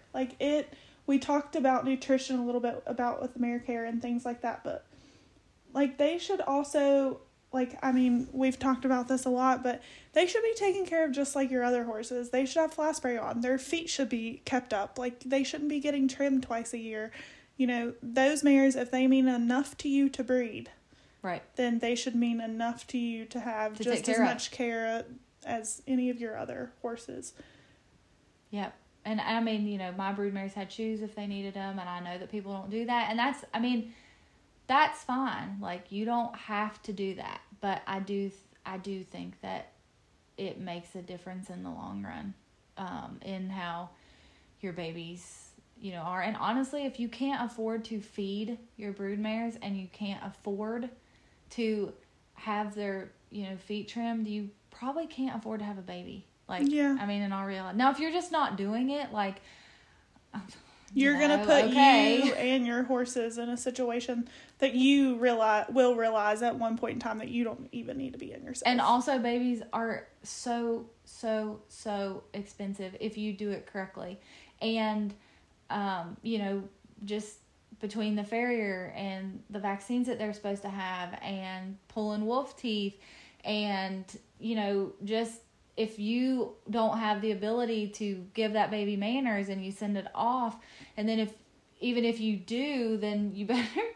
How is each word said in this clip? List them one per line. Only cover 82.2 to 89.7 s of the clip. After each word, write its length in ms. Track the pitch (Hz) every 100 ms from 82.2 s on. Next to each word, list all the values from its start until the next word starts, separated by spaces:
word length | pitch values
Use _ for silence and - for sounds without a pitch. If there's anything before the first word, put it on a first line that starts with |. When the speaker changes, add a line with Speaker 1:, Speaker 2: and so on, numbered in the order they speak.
| 214
Speaker 2:
wolf 300 | 254 269 -
teeth 400 | 240 214 202 - - - - -
and, 640 | - 214 208 196 190 190 185 - - -
you 160 | 226 220
know, 380 | 202 202 196 -
just 380 | 208 220 226 - - _ _ -
if 220 | 220 208
you 540 | 208 240 262 254 - - -
don't 300 | 233 226 226
have 200 | 214 202
the 100 | 220
ability 580 | 196 208 240 233 220 208
to 360 | - 208 185 185
give 200 | 220 214
that 180 | 214 202
baby 240 | 208 208 202
manners 540 | 208 262 247 202 196
and 140 | 190
you 100 | 190